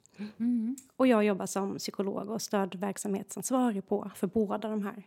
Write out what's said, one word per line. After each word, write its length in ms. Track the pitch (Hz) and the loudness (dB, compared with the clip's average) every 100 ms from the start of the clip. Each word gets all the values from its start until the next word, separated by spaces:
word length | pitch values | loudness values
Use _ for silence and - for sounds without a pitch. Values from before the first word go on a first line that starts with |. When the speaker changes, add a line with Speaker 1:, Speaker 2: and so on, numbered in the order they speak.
| _ - 208 - | _ -12 -10 -2
Speaker 1:
Mm. 380 | 233 240 220 277 - - | 0 0 0 -6 -6 4
Speaker 2:
Och 100 | 254 | 6
jag 180 | 220 | 8
jobbar 220 | 208 185 196 | 6 2 -2
som 320 | 190 196 - | -2 -2 -4
psykolog 520 | - - 196 - 202 | -6 -4 -2 -2 -4
och 120 | 220 | -6
stödverksamhetsansvarig 1500 | - 208 190 180 202 190 208 196 - - - 254 247 196 - | -2 0 0 -2 -6 -4 -4 -4 -4 -8 0 2 2 0 0
på, 220 | 202 202 | -2 -2
för 120 | - 190 | -4 0
båda 420 | 226 208 214 220 | 2 0 0 -2
de 140 | 214 | -2
här 200 | 196 202 | -4 -8